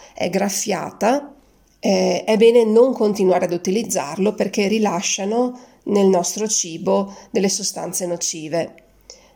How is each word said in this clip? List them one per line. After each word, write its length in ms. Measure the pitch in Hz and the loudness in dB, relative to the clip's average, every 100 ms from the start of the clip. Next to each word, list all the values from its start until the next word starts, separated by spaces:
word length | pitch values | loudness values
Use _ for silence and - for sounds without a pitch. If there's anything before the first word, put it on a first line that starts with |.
| - | -20
è 160 | - 185 | -6 -4
graffiata, 1040 | 185 202 - 220 185 156 - 202 277 285 - _ _ _ _ | -2 -2 -2 -4 -4 -6 -2 0 0 -2 -16 _ _ _ _
eh, 460 | - 190 185 180 | 0 2 2 0
è 120 | - 220 | 0 4
bene 280 | 226 240 | 6 6
non 280 | 226 220 262 | 6 4 4
continuare 520 | 247 214 208 185 180 | 2 0 2 2 2
ad 80 | 180 | 0
utilizzarlo 840 | 175 185 196 220 185 139 160 196 | -2 -2 -2 -2 -4 -4 -2 -2
perché 320 | 208 202 208 196 | -2 -4 -2 0
rilasciano 880 | 220 208 180 - - 196 226 254 247 - _ | 0 0 -2 -4 -4 -2 -2 -2 -4 -16 _
nel 220 | - 202 196 | -2 2 4
nostro 420 | 185 175 - 220 | 4 0 -4 -4
cibo 680 | - 175 165 190 196 196 - - | -4 -4 -6 -2 0 -2 -10 -6
delle 180 | - 196 | -2 0
sostanze 580 | - 196 - 170 175 180 | -2 -6 -8 -8 -6 -6
nocive. 680 | 170 - 170 156 160 - - _ _ - - _ | -4 -6 -8 -6 -4 -4 -10 _ _ -20 -20 _